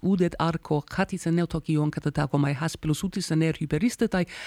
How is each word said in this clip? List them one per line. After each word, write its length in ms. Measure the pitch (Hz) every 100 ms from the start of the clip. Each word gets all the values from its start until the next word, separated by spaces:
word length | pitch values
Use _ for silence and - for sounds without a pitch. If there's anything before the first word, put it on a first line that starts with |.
udet 300 | 185 190 175 -
arco 440 | 165 165 - 151
katis 440 | - - 190 185 165
aneutokion 640 | 170 170 156 - 151 151
katatakomai 640 | 151 147 151 143 147 139
haspilos 480 | 135 156 - 156 147
utis 300 | 196 190 -
aner 220 | 160 160
hyperistetai 680 | 156 151 151 240 - 226 185 175 -